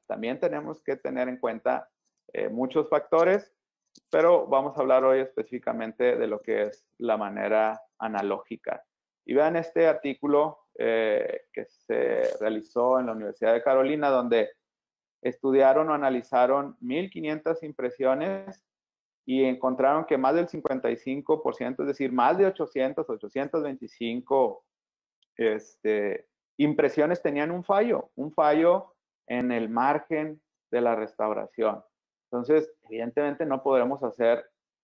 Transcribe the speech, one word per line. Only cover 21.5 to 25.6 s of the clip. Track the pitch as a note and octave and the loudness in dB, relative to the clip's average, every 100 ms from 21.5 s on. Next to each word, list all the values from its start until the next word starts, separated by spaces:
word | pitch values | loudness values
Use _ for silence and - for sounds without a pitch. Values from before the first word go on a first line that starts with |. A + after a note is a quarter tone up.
| - | -4
ciento, | B2 B2+ | -6 -4
es | C#3+ | -6
decir, | C#3 C3 | -4 -2
más | B2 B2+ F3+ | 2 2 4
de | G3 | 2
ochocientos, | F#3+ D#3 C#3 C3 D3 D#3 | 0 -4 -2 -2 -2 -6
ochocientos | A2 - C#3 C#3 E3 | -8 -8 -6 -4 -4
veinticinco, | D3 C3 A#2 - A#2 A#2+ B2 C3+ B2+ - _ _ _ _ _ _ _ - | -4 -8 -14 -8 -6 -6 0 2 2 -2 _ _ _ _ _ _ _ -2
este, | A2+ G#2+ | 0 0